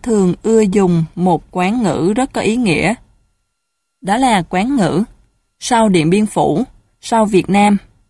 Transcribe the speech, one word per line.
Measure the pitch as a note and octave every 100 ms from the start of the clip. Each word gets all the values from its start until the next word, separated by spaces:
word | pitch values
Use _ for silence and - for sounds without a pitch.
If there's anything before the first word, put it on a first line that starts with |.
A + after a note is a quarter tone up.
thường | - G#3+ F#3 F3
ưa | G#3 A3+
dùng | G#3+ G3 F#3+ E3+ D#3+ -
một | F3+ D#3+ -
quán | F#3 F3+ A#3+
ngữ | G#3+ C3 E3+ G#3+
rất | C4
có | -
ý | - A3+
nghĩa. | A#3 D3+ F3+ A#3 _ _ _ _ _ _ _ _ _ _
Đó | - G#3+
là | C4 G3+
quán | E3+ F#3 A3+ C#4+
ngữ, | F3+ D3+ A3+ - _ _ _ _
"Sau | - A#3 A3
Điện | F3+ D3+
Biên | G3 G#3+
Phủ, | - D3+ D3+ B3+ _ _ _
sau | - A3+ G#3+
Việt | G3 -
Nam." | G3+ G#3 G3+ - _ _